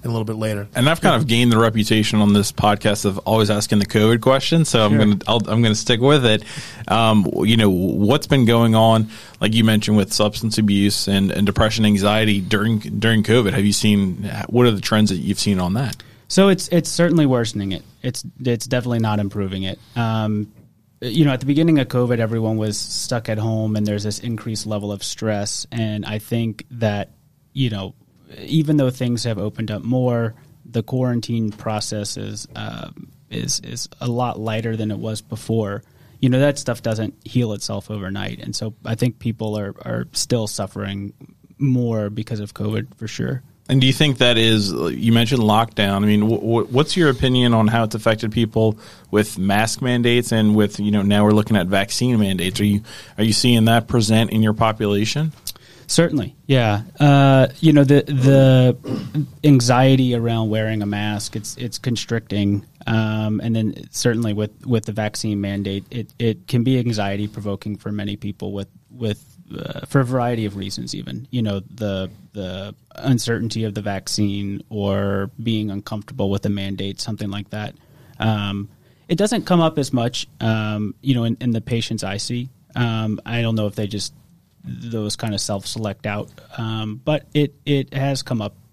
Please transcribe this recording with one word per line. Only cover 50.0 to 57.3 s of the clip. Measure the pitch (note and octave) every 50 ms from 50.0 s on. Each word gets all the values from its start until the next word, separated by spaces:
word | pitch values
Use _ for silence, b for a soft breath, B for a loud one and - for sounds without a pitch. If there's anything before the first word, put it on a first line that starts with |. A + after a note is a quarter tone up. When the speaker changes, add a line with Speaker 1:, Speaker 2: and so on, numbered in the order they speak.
| A#2+ A#2+ A#2+ B2 A#2 -
Speaker 2:
and | A#2 A2 G#2+ G#2+ G#2+
with, | G#2+ G#2 G2+ - -
you | G#2 G#2
know, | G#2 G#2
now | G2 G2+ G#2 G#2
we're | G#2 G#2
looking | G#2+ G#2 G2+ - A2
at | G2+ F2 F2+
vaccine | G2 G2 G2 G#2 - - B2 B2+ B2 A2
mandates. | G#2 F#2+ F#2+ F2 E2+ F#2 F#2 -
Are | G#2
you, | G#2 G2+ G#2 A2 B B B B B B
are | -
you | A2 A2+
seeing | G#2 - - B2 A#2+ A#2 A2
that | A2 A#2 A#2 A2
present | - C3 A#2+ G#2+ G#2 A2 A2 A#2 -
in | - A2
your | A2 G#2+ G#2+
population? | A2 A#2 A2 G#2+ - A2 G2+ G2+ G2+ A2 G#2+ - C#3+ D#3 D#3+ - - _ - B B B B B B B
Speaker 3:
Certainly, | B - - E3+ E3 D#3 C#3 F#2+ - - _ _
yeah. | - C#3 B2+ A#2 G#2+ G#2 G2+ - - - -
Uh, | D3 C#3+ C#3+ C#3 C#3 C3+